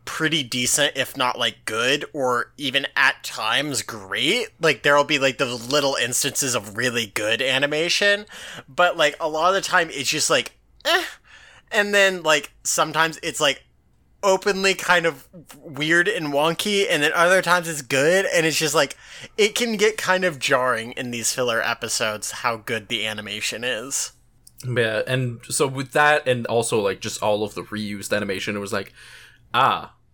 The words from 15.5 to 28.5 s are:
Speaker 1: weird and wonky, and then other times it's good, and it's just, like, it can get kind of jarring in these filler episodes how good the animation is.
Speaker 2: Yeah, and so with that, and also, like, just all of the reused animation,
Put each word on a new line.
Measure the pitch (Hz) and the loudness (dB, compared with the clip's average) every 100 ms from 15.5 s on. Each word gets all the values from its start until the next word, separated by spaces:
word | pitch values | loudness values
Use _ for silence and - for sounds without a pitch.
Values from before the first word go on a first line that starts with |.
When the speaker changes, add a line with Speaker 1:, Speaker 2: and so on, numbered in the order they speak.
| - | -20
Speaker 1:
weird | - 139 156 170 175 | -12 -4 2 4 2
and | 165 151 | 0 -2
wonky, | 143 160 165 214 202 196 | 2 2 0 0 0 2
and | 160 | 2
then | 151 | 2
other | 175 170 185 | 4 4 4
times | 170 180 165 | 4 2 0
it's | 147 | -8
good, | 120 135 151 190 190 | -2 2 4 4 2
and | 175 160 | 2 2
it's | 147 | 0
just, | 156 156 | 0 2
like, | 139 - - - - - | 0 -4 -20 -20 -6 0
it | 208 - | 0 0
can | 240 214 | -2 2
get | 214 214 | 0 0
kind | 180 185 185 | 0 2 0
of | 135 | 0
jarring | - 135 127 113 117 | 2 2 2 0 -4
in | - 123 | -8 -8
these | 117 110 | -4 -4
filler | - 123 113 | -2 0 0
episodes | 117 117 113 - 110 104 - | 0 -2 -4 -2 -2 -4 -8
how | - 127 110 | -4 -4 -4
good | 120 113 101 | -4 -6 -4
the | 117 107 | -6 -4
animation | 107 104 104 - 113 | -6 -8 -8 -6 -6
is. | 123 117 131 - - - _ _ - - 123 | -6 -6 -6 -6 -6 -12 _ _ -20 -14 -4
Speaker 2:
Yeah, | 120 110 107 - | 0 0 0 -2
and | 131 123 117 - | -2 -2 -6 -6
so | 131 139 | -2 -2
with | 135 131 | -2 -2
that, | 151 147 151 131 | 2 4 4 2
and | 123 113 | -2 0
also, | 113 113 113 | 0 0 0
like, | 98 95 | 0 -2
just | 107 - | -8 -4
all | 107 104 | 0 0
of | 104 90 | -2 -8
the | |
reused | 85 104 104 101 95 104 | -8 -8 -6 -8 -4 -2
animation, | 101 95 110 | -2 -4 -6